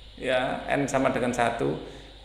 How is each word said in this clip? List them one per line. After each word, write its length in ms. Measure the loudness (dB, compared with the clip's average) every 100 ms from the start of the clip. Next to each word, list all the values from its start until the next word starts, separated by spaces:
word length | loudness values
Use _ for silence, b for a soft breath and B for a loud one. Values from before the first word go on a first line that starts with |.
| -18 -6
ya, 480 | 0 2 2 -2 0
N 240 | 0 2
sama 240 | 2 2
dengan 160 | 2 0
satu. 480 | 2 2 2 -2 -2 -6 B B B